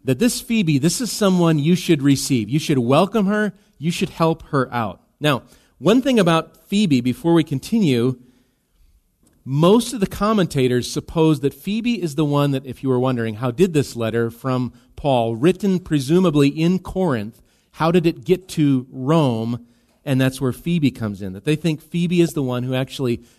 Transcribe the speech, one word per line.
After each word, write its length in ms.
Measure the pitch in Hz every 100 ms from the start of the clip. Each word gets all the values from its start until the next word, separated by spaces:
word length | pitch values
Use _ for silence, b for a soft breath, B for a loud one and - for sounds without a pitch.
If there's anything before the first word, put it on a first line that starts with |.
that 140 | 135 127
this 240 | 233 -
Phoebe, 340 | - 226 170 139
this 240 | 151 -
is 100 | 240
someone 480 | - 202 185 165 156
you 180 | 147 180
should 260 | - 156
receive. 480 | 139 135 - 131 101
You 80 | 147
should 200 | - 139
welcome 460 | 117 139 190 226
her. 300 | 196 208 214 b b b
You 120 | 156
should 200 | 170 190
help 320 | - 165 160 -
her 220 | 143 127
out. 300 | 120 110 90 _ _
Now, 260 | 147 127 b b b b
one 240 | 139 240
thing 160 | 277 240
about 500 | 175 165 - _ _
Phoebe, 320 | 202 208 135
before 320 | 120 120 170
we 100 | 170
continue, 760 | 156 139 - 233 180 123 123 131 b b b b b _ _ _ _ _ _ _ 127
most 440 | 139 170 226 233
of 60 | 254
the 60 | 190
commentators 840 | - 202 220 170 139 127 123 113
suppose 500 | - - 165 160 147
that 140 | 135
Phoebe 480 | - - 214 233 233
is 140 | 165 139
the 80 |
one 260 | 151 143 143
that, 160 | 135 135
if 160 | 117
you 80 | 131
were 100 | 127
wondering, 360 | 127 123 113 107
how 140 | 127
did 220 | 117 190
this 240 | 151 127 117
letter 340 | 113 117 117
from 440 | 117 135 127 123 b b
Paul, 420 | - 151 127 113 117
written 420 | 151 185 202 185
presumably 720 | 180 151 127 175 180 147 143
in 320 | 147 165 185
Corinth, 600 | - 190 185 120 104 - _ _ _
how 200 | - 160
did 140 | 175
it 220 | 170 156 113
get 200 | 180 -
to 380 | - 147 135 127
Rome? 760 | 127 131 165 143 113 113 120 b b b b
And 160 | - 131
that's 180 | 131 131
where 140 | 135
Phoebe 380 | 117 - 175 160
comes 320 | - 110 98
in, 100 | 98
that 120 | 95
they 120 | 151 151
think 240 | 165 156
Phoebe 400 | - 175 175 175
is 120 | 165
the 80 | -
one 200 | 131 123
who 120 | 127
actually 480 | 127 131 - 131 120 b